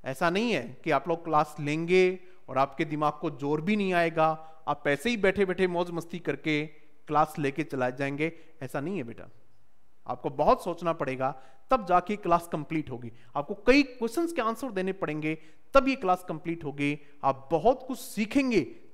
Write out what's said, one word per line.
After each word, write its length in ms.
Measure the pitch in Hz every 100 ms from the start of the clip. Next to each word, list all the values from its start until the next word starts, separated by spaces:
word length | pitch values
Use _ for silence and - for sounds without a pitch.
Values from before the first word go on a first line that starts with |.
| 123
ऐसा 240 | 131 175
नहीं 240 | 180 233
है 100 | 180 120 127
कि 80 | -
आप 160 | 143 180
लोग 160 | 165
क्लास 320 | - 151 156 -
लेंगे 580 | 147 151 165 185 185 185 - - -
और 80 | 127
आपके 280 | 135 - 160
दिमाग 260 | 151 151
को 160 | 151 165
जोर 300 | 143 143 156
भी 140 | 160 214
नहीं 180 | 196
आएगा, 340 | 175 170 160 156 160 - - -
आप 200 | 147 151
ऐसे 220 | 143 240
ही 80 | 233
बैठे 260 | 190 190 190
बैठे 220 | 180 185
मौज 220 | 175 175
मस्ती 280 | 170 156 175
करके 440 | 156 143 160 151 151 - - - -
क्लास 300 | 151 156 -
लेके 240 | 139 139 139
चला 240 | 135 127
जाएंगे, 400 | 135 139 139 160 160 - -
ऐसा 180 | 131 151
नहीं 180 | 143 196
है 60 |
बेटा। 260 | 117 107 87 - - - - - - - -
आपको 220 | 123 151
बहुत 320 | 135 156 254
सोचना 300 | 185 170 170
पड़ेगा, 360 | 160 135 131 131 143 - - -
तब 140 | 262 185
जाके 280 | 180 175 208
क्लास 300 | 185 170 170
कंप्लीट 380 | 165 147 160 147
होगी। 220 | 120 123 - - -
आपको 200 | - 202 -
कई 160 | 269
क्वेश्चंस 500 | 277 - 226 226 339
के 80 | 339
आंसर 300 | 226 226 269
देने 220 | 196 185
पड़ेंगे, 440 | 185 160 151 151 156 - - - 185
तब 120 | 262
ये 80 | 262
क्लास 260 | 190 180 -
कंप्लीट 340 | 160 165 165
होगी। 340 | 147 143 143 147 - -
आप 240 | 135 131 -
बहुत 320 | 165 190 - -
कुछ 120 | 262
सीखेंगे 640 | - - 214 269 262 220 123 - -